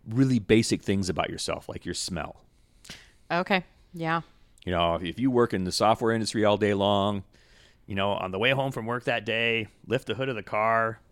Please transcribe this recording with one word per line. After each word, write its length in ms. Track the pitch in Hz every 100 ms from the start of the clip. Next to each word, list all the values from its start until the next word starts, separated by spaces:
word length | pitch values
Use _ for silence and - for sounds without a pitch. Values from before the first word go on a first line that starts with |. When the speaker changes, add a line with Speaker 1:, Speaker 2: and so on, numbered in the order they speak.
| 110
Speaker 1:
really 320 | 117 135 123
basic 420 | 98 110 - 110
things 280 | - 98 90
about 200 | 85 -
yourself, 400 | - - - -
like 160 | -
your 80 | 85
smell. 480 | 85 - 87 76 - _ _ _ _ - - - _ _
Speaker 2:
Okay. 320 | 170 185 190 - _ _
Yeah. 280 | 175 160 165 - _ - -
Speaker 1:
You 60 | -
know, 240 | 87 85
if, 80 | 82
if 160 | 92 98
you 120 | 131
work 220 | 120 117
in 100 | 101
the 80 | 90
software 400 | - 107 - 113
industry 320 | 113 107 117
all 140 | 104 101
day 160 | 104
long, 500 | 101 101 101 101 101 - - _ - - _
you 100 | -
know, 160 | 98 101
on 200 | 98 92
the 80 | 95
way 120 | 123
home 200 | 135 135
from 140 | 131
work 200 | 113 120
that 200 | 135 117
day, 420 | 107 113 117 113 104 _ -
lift 200 | 127 -
the 80 |
hood 140 | 110 135
of 60 |
the 80 | 113
car 560 | 95 107 110 113 113 113 _